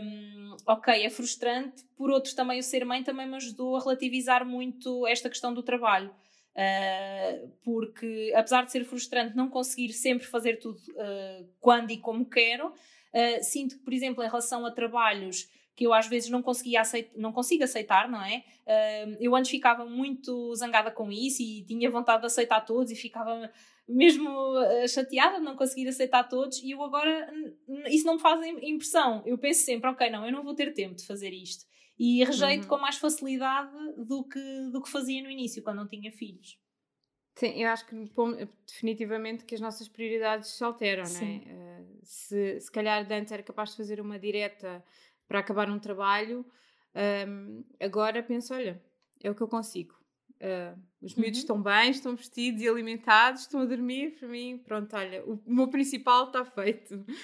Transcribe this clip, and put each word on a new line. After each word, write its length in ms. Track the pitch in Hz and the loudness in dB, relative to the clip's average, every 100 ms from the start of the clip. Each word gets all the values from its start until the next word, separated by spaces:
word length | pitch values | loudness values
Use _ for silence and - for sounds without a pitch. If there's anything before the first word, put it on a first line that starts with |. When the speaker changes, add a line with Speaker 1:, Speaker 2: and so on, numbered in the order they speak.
Speaker 1:
hum, 520 | 208 214 208 202 202 - - | -10 -12 -16 -18 -18 -6 0
ok, 360 | 220 - 220 | 2 6 4
é 60 | 214 | 4
frustrante, 760 | - 240 - 240 247 269 - - - | -2 -6 -2 -2 -2 -4 -12 -20 -4
por 140 | 269 | 2
outro 240 | 269 269 - | 2 2 -2
também 240 | 254 254 | -2 -2
o 40 | |
ser 220 | 254 262 247 | 0 -2 0
mãe 180 | 254 | -2
também 240 | 262 262 262 | -4 -6 -8
me 80 | 269 | -8
ajudou 380 | 247 214 254 262 | -10 -6 -2 0
a 40 | |
relativizar 640 | 269 262 254 254 254 247 247 | 0 0 0 -2 4 4 2
muito 600 | 247 254 247 262 247 233 | -4 -6 -6 -6 -2 0
esta 200 | 240 247 | 0 -2
questão 220 | - 247 | -4 -4
do 100 | 240 | -4
trabalho. 500 | 247 247 233 190 196 - _ _ _ - | -2 0 4 2 0 -14 _ _ _ -2
Ah, 840 | 190 196 190 190 196 196 190 170 - _ | 0 2 0 -2 -6 -4 -4 -4 -10 _
porque 680 | 240 226 220 - 226 220 220 226 | -4 -2 -4 -8 -8 -4 2 4
apesar 280 | 220 254 247 | 6 4 2
de 60 | |
ser 120 | 254 240 | -4 -4
frustrante 500 | 247 - 247 226 233 | -8 -2 -2 0 0
não 140 | 262 | 0
conseguir 420 | 262 254 - 240 | 0 -2 -2 -4
sempre 320 | 226 262 247 - | 0 2 0 0
fazer 320 | 240 226 226 | -2 0 -2
tudo, 220 | 226 196 - - | -4 -12 -14 -8
ah, 460 | 208 196 190 185 180 _ | -6 -6 -10 -14 -20 _
quando 320 | 240 240 226 | 8 8 4
e 60 | 226 | -6
como 280 | 226 226 247 | -4 -2 2
quero, 420 | 247 233 240 330 - - - _ | 4 4 4 -4 -8 -20 -20 _
ah, 280 | 233 240 233 | 2 4 2
sinto 360 | - 285 269 - | 0 -2 -4 -6
que, 60 | |
por 100 | - | -4
exemplo, 300 | 254 262 240 | -2 -2 -2
em 40 | 226 | -2
relação 380 | 233 233 240 233 | -2 -2 -4 -4
a 60 | |
trabalhos 760 | 240 233 233 220 202 190 180 - _ _ - | -2 0 4 4 2 -4 -8 -10 _ _ 2
que 100 | 233 | 6
eu 80 | |
às 140 | 226 220 | 6 6
vezes 220 | 240 226 | 0 0
não 120 | 247 | -2
conseguia 380 | 254 247 254 233 | 0 -2 2 2
aceit-, 320 | 226 233 226 220 | 4 0 -6 -8
não 160 | 220 | -6
consigo 300 | 233 247 330 262 | -2 2 2 2
aceitar, 420 | 226 214 196 226 | 0 4 4 4
não 120 | 226 | -4
é? 200 | 196 240 - _ - | -4 -6 -8 _ 0
Ah, 380 | 220 214 214 214 208 | 2 2 -2 -8 -2
eu 160 | 247 262 | 4 4
antes 160 | 254 | 4
ficava 340 | 269 254 233 233 | 4 4 4 0
muito 680 | 240 277 262 - 247 240 226 | -4 -4 -6 -6 -6 -6 -6
zangada 360 | 240 226 220 | 2 2 2
com 200 | 214 214 | -4 -6
isso 300 | 202 262 262 | -2 -2 -2
e 220 | 226 214 180 | -6 -8 -8
tinha 240 | 226 240 | -2 0
vontade 320 | 233 240 226 | 2 4 4
de 60 | 233 | 4
aceitar 340 | 247 233 220 | 0 2 2
todos 300 | 220 240 233 | 2 0 0
e 40 | 226 | -4
ficava 560 | 226 233 220 226 220 - - _ - | -10 -8 -6 -6 -10 -16 -20 _ 0
mesmo, 420 | 247 339 285 294 | 8 8 8 2
ah, 580 | 269 269 262 220 240 240 | -2 0 2 4 4 2
chateada 500 | 277 262 262 320 381 | 0 0 4 4 4
de 40 | |
não 120 | 294 269 | -4 -2
conseguir 300 | 262 262 262 | -2 -2 -4
aceitar 340 | 262 262 254 | -2 6 6
todos 400 | 247 254 269 262 | 6 0 -2 -4
e 80 | 262 | -8
eu 100 | 277 | -6
agora, 480 | 285 285 311 320 277 | -2 0 2 0 -4
n-, 200 | 311 294 - - | -10 -12 -14 -12
n-, 220 | 277 285 | -8 2
isso 120 | 311 320 | 4 4
não 100 | 330 | 4
me 60 | |
faz 220 | 320 330 330 | 4 4 0
im-, 120 | 320 294 | -6 -4
impressão. 500 | 302 - 330 262 220 226 | -4 2 4 4 2 -2
Eu 120 | 247 | -2
penso 280 | 285 330 - | 2 4 2
sempre, 240 | 233 254 | 2 0
ok, 200 | 254 240 | 2 0
não, 160 | 214 226 | 0 -4
eu 60 | |
não 100 | 277 | -6
vou 120 | 285 294 | -6 -4
ter 180 | 294 | -4
tempo 220 | 294 190 180 | -4 -8 -8
de 100 | - | -12
fazer 260 | 202 196 | -10 -10
isto. 340 | 185 180 - - _ _ - | -12 -12 -14 -16 _ _ 0
E 240 | 240 247 254 | 4 6 4
rejeito 380 | 269 277 294 | 4 4 2
Speaker 2:
Uhum. 60 | 294 | 0
Speaker 1:
com 80 | 285 | 0
mais 200 | 277 285 | 0 0
facilidade 720 | 302 302 269 262 262 269 277 294 302 - 226 | 0 0 -2 -2 0 -2 -4 -10 -12 -10 -6
do 180 | 269 269 | -6 -6
que, 120 | 269 269 269 262 | -10 -10 -8 -6
do 100 | 262 | -8
que 80 | 269 | -6
fazia 320 | 285 254 269 | -6 -4 -6
no 60 | 269 | -8
início, 320 | 269 233 226 | -8 -8 -8
quando 140 | 214 202 | -8 -8
não 100 | 208 | -10
tinha 240 | 208 214 | -12 -16
filhos. 460 | - 208 180 - - _ _ _ _ _ _ _ - | -14 -16 -16 -20 -20 _ _ _ _ _ _ _ -6
Speaker 2:
Sim, 240 | 233 - | -6 -2
eu 80 | 226 | -2
acho 160 | 226 - | -2 -6
que 100 | 220 214 | -14 -8
pom-, 260 | - 233 233 208 _ - | -2 -2 -2 -10 _ -18
definitivamente 800 | - 226 220 214 220 220 226 - | -6 -4 -4 -6 -6 -6 -10 -10
que 100 | 220 | -10
as 60 | |
nossas 260 | 220 214 220 | -8 -10 -16
prioridades 600 | - 226 226 220 214 214 | -10 -4 -2 0 -2 -6
se 140 | - | -6
alteram, 420 | 240 233 208 190 175 | -4 -2 -2 -2 -4
Speaker 1:
Sim. 360 | 175 208 202 - | -6 -6 -8 -12
Speaker 2:
não 60 | |
é? 300 | 180 175 175 | -18 -18 -20
Eh, 40 | 180 208 | -20 -20
se, 560 | 196 - - 202 196 190 | -16 -14 -4 -2 -2 -2
se 100 | - | -6
calhar 340 | 220 214 214 202 | -2 0 0 0
de 80 | |
antes 180 | 214 214 | -4 -4
era 120 | 208 | -10
capaz 280 | 202 214 214 | -10 -6 -6
de 60 | 220 | -6
fazer 240 | 208 214 | -8 -8
uma 160 | 208 202 | -8 -6
direta 640 | 208 208 202 202 190 180 - _ _ _ - | -4 -2 -4 -6 -14 -14 -18 _ _ _ -2
para 120 | 202 | -2
acabar 300 | 196 202 202 | 0 0 0
um 100 | 208 | -2
trabalho, 640 | 208 196 196 202 220 247 247 _ _ _ _ | -6 -2 2 2 0 -6 -10 _ _ _ _
ahm, 680 | - 202 202 202 202 202 220 - - | -2 0 0 -4 -8 -12 -16 -16 -6
agora 420 | 196 208 220 233 | -4 0 0 0
penso, 300 | 233 240 240 | -2 -4 -4
olha, 280 | 254 220 180 _ _ _ _ | -6 -6 -6 _ _ _ _
é 60 | 202 | -6
o 60 | 208 | -4
que 60 | |
eu 60 | 220 | -2
consigo. 480 | 226 214 180 165 _ _ _ _ - | -4 -4 -10 -12 _ _ _ _ -10
Eh, 360 | 190 180 175 180 - _ | -6 -6 -8 -14 -20 _
os 140 | 185 233 | -8 -2
miúdos 220 | 220 233 | 0 0
Speaker 1:
Uhum. 40 | |
Speaker 2:
estão 180 | - 208 | -2 -2
bem, 300 | 202 208 240 | 4 6 6
estão 240 | 269 254 240 | 4 -4 -8
vestidos 460 | - - 247 214 | -10 -4 -4 0
e 60 | 233 | 0
alimentados, 760 | 233 220 226 240 220 247 262 | 0 -2 -4 6 8 8 2
estão 180 | - 277 | -4 -2
a 40 | 254 | 0
dormir, 500 | 247 247 262 302 311 | 0 -2 -2 -4 -8
para 80 | 247 | -12
mim, 300 | 240 247 247 | -8 -8 -10
pronto, 380 | - 214 208 214 | -8 -6 -6 -6
olha, 260 | 190 185 - | -6 -8 -8
o, 160 | 214 226 | -8 0
o 80 | |
meu 160 | 247 262 | 2 4
principal 580 | 277 277 262 254 247 254 | 2 0 0 4 4 4
está 160 | 262 | -2
feito. 600 | 254 - 202 214 - 202 208 311 | -4 -2 -2 -2 -8 -14 -12 -14